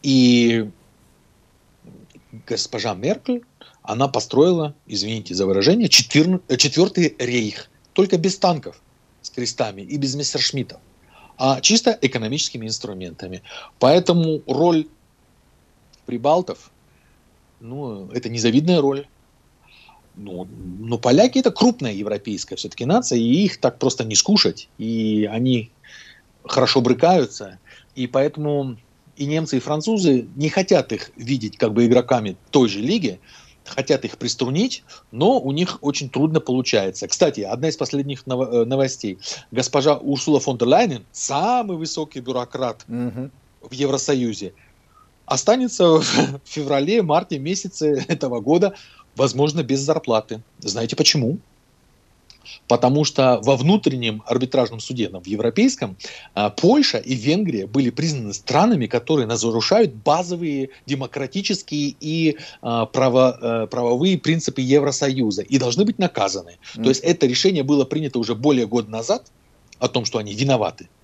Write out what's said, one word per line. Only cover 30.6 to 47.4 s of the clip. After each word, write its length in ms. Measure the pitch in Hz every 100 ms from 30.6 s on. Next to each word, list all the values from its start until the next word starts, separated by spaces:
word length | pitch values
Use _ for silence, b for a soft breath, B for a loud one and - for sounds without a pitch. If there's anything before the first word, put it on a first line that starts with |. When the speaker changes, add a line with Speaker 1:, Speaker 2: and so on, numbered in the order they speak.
| 190 156 -
Speaker 1:
их 200 | 113 - -
видеть 420 | 117 135 110 -
как 160 | 113
бы 120 | 107 120
игроками 500 | 127 120 123 107 90 _
той 180 | 147 120
же 100 | 101
лиги, 400 | 120 220 143 92 b b b b -
хотят 400 | - 131 139 117
их 120 | -
приструнить, 640 | 120 - 123 143 254 - B B B
но 280 | 113 175 254
у 120 | 135
них 260 | 139 180 -
очень 280 | 143 139 135
трудно 300 | - 156 160
получается. 680 | - 127 123 110 95 90 98
Кстати, 340 | - 165 -
одна 280 | 98 117 156
из 80 | 151
последних 480 | 131 143 139 135 -
ново-, 360 | 127 127 120
э, 20 | 113
новостей. 540 | 135 135 - 107 95 B B B
Госпожа 440 | 113 127 147 139 147
Урсула 440 | 139 135 - 147
фон 180 | - 123
дер 100 | 120
Лайнен, 380 | 165 233 123 -
самый 680 | - - 143 196 247 220 175
высокий 420 | 160 - 151 135
бюрократ 640 | 123 127 123 131 127 110 -
Speaker 2:
Мгм. 440 | 120 120 117 135 _ _ _
Speaker 1:
в 100 | -
Евросоюзе, 840 | 127 139 123 - 139 120 98 98 - b _ _ _ _ _ -
останется 600 | 139 - 247 254 - 175
<laughs> 160 | 160
в 400 | 139 - 139 139 -
феврале-марте 920 | - 139 139 143 226 175 151 180
месяце 640 | 147